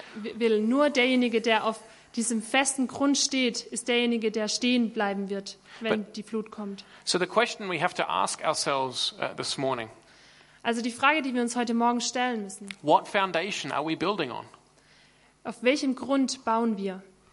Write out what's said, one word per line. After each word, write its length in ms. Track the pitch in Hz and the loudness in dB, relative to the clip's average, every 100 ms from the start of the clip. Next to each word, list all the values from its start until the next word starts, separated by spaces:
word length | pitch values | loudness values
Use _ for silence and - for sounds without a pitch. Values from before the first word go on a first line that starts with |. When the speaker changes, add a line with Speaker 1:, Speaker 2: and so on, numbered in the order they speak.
| - | -14
Speaker 1:
will. 460 | 214 208 220 233 214 | -10 -8 0 2 4
Nur 260 | 220 269 294 | 4 4 4
derjenige, 540 | 285 254 254 247 220 | 4 4 4 4 2
der 220 | 226 220 | 4 2
auf 140 | 220 214 - - - 233 | 2 -4 -10 -20 -10 -4
diesem 260 | 226 226 | -2 -2
festen 460 | - 269 285 - 240 | 2 2 2 0 -2
Grund 300 | - 277 277 | 2 2 2
steht, 420 | - 269 247 - - | 2 2 2 0 -6
ist 200 | 226 - | -6 0
derjenige, 420 | 240 240 233 220 | 2 2 2 0
der 160 | 214 214 | 0 -2
stehen 420 | - 247 247 220 | 0 2 4 2
bleiben 360 | 214 202 196 196 | 0 -2 -2 -4
wird, 300 | 196 202 - - - | -6 -8 -16 -18 -6
wenn 240 | 226 214 | -2 -2
Speaker 2:
But 120 | 202 214 | -2 -10
Speaker 1:
die 60 | |
Flut 280 | - 226 214 | -6 -6 -6
kommt. 340 | - 202 196 - - | -10 -10 -10 -16 -12
Speaker 2:
So 140 | - 180 | -2 0
the 80 | 175 | 2
question 440 | 220 233 - 196 | 2 0 -2 -6
we 120 | 160 | -2
have 120 | 175 - | -2 0
to 60 | |
ask 380 | - 87 196 - | -2 0 0 -2
ourselves, 720 | 160 147 160 139 131 123 - - | -2 -2 0 0 -2 -2 -4 -4
uh, 160 | 131 127 | -6 -4
this 220 | 127 - | -6 -2
morning. 320 | 135 123 110 - - - - - - - | -2 -2 -6 -14 -20 -20 -20 -20 -20 -8
Speaker 1:
Also 180 | 233 233 | -4 -2
die 80 | 233 | -2
Frage, 300 | 226 277 311 | 2 4 4
die 120 | 262 | 0
wir 80 | 247 | -2
uns 120 | 240 | -2
heute 200 | 247 240 | -2 0
Morgen 260 | 233 240 240 | 2 2 0
stellen 440 | - 247 247 226 | -2 -2 -2 -2
müssen. 240 | 196 - 202 - | -8 -12 -14 -4
Speaker 2:
What 280 | 147 180 - | 4 4 4
foundation 640 | 208 190 165 196 - 143 | 0 2 0 -2 -4 -4
are 140 | 135 156 | -2 -2
we 80 | |
building 360 | 147 170 208 131 | 0 0 0 -4
on? 160 | 110 113 - _ _ _ - _ _ _ _ | -6 -12 -20 _ _ _ -20 _ _ _ _
Speaker 1:
Auf 180 | - - | -12 -2
welchem 320 | 247 294 269 | 0 2 0
Grund 500 | 254 240 277 254 - 233 | -2 0 0 0 -2 -2
bauen 300 | 226 233 196 | 0 0 0
wir? 240 | 196 185 - _ _ | -4 -8 -14 _ _